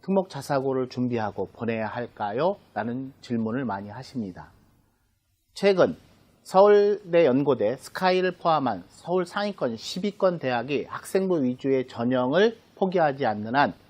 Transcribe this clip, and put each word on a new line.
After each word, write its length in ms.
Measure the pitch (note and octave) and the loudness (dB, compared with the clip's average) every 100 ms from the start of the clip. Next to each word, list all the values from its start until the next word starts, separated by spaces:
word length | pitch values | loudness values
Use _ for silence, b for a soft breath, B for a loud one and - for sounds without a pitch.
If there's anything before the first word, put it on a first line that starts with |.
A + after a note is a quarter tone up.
특목 280 | - F#3+ F#3 | 0 -2 -2
자사고를 600 | C#3 C3+ C#3 C3+ C3 B2+ | -8 -4 -2 0 -2 -4
준비하고 600 | B2+ B2 A#2+ G#2+ - F#2 | -4 -2 -2 -4 -6 -8
보내야 340 | - A2+ A2+ A2 | -6 -6 -4 -6
할까요? 680 | A2 A#2+ - G#2 A2 E3 G3+ _ | -6 -10 -8 -6 -2 -2 -4 _
라는 380 | - A2 A#2+ C3+ - | -8 -6 -6 -10 -16
질문을 440 | - A#2 A2 A#2+ C3 | -6 -4 -2 -4 -6
많이 240 | G2 G2+ | -6 -10
하십니다. 600 | G#2+ C3 C3 G2+ E2+ D#2+ _ _ _ _ _ _ _ _ _ _ | -14 -12 -8 -8 -10 -18 _ _ _ _ _ _ _ _ _ _
최근 440 | - G3 F#3+ C#3+ - _ _ _ _ | 0 2 4 4 2 _ _ _ _
서울대 840 | - F#3 G3+ G#3 G#3 G#3 F3+ E3+ D#3+ | 0 6 8 8 6 0 0 4 4
연고대 500 | B2+ D3 B2 G#2 C3+ | 4 2 2 2 -2
스카이를 600 | - - F#3 F#3 F#3 E3+ | -8 -2 0 2 0 -2
포함한 460 | E3+ D#3 C3 G2 - | 0 2 0 -4 -10
서울 360 | - - F3+ F3 | -18 -4 -4 -2
상위권 520 | - G#3 F#3+ C#3 A2+ | -4 -6 -4 -6 -6
십 280 | - - G3+ | -10 -6 -6
위권 320 | F#3+ F#3+ F3 | 0 0 0
대학이 480 | C3 A#2+ A#2+ C#3 F#2 | -2 -4 -2 -4 -4
학생부 560 | - - G3 F#3+ F3 | -12 -4 -2 0 0
위주의 440 | B2+ B2 C#3 C3+ B2+ | 0 -2 0 0 -2
전형을 720 | - A#2+ B2+ B2+ D#3 A3 A3+ _ - | -4 -2 0 2 2 2 0 _ -4
포기하지 500 | G3 F3+ D#3 C3+ C3 | -2 2 0 0 -2
않는 300 | G#2 G#2+ B2+ | -2 -2 2
한 180 | C3+ - _ | 0 0 _